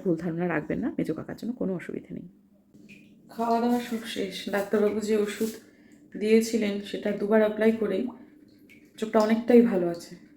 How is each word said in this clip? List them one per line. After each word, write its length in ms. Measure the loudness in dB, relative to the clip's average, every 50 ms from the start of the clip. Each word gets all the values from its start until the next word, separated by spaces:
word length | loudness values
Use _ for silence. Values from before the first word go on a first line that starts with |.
| 0
ভুল 120 | -2 -2
ধারণা 320 | -2 -2 -4 -4 -4 -2 -2
রাখবেন 300 | -2 -4 -4 -4 -6 -4
না, 160 | -4 -4 -4 -4
মেজো 160 | -4 -4 -6
কাকার 220 | -8 -8 -12 -12
জন্য 160 | -10 -8 -8
কোনো 220 | -6 -6 -6 -6 -6
অসুবিধা 400 | -6 -8 -10 -12 -12 -12 -12 -14
নেই। 140 | -14 -14 -16 -20 _ _ _ _ _ _ _ _ -20 -20 -20 -20 -20 -20 -20 -20 -20 -20 -16
খাওয়া 320 | -8 -6 -2 0 0 2
দাওয়া 200 | 2 2 0 0
সব 240 | -2 -4 -8 -8 -8
শেষ। 440 | -8 -6 -6 -6 -6 -6 -8 -8 -4
ডাক্তারবাবু 500 | -4 -4 -2 0 0 2 2 2 0 -2
যে 160 | -2 0 0
ওষুধ 320 | 0 0 -2 -4 -4 -4 -6 -6 -10 -16 -20 _ _ _ -20 -20 -20 -20 _ -8 -4
দিয়েছিলেন 640 | 2 4 6 6 4 4 0 0 0 0 -2 -4
সেটা 300 | -6 -8 -10 -6 -4 -4
দুবার 300 | -4 -2 0 2 4 4
অ্যাপ্লাই 320 | 4 4 2 2 2 2
করেই 340 | 2 2 -2 -2 -2 -2 -4 -4 -8 -14 -20 -20 -20 -20 -20 -20 -20 _ -20 -20 -20 -20 -20 -20 _
চোখটা 220 | -8 -6 0 2 4
অনেকটাই 440 | 4 4 2 2 4 8 8 8
ভালো 260 | 8 8 4 0 0 0
আছে, 280 | -2 -6 -10 -16 -18 -20 -20 -20 -20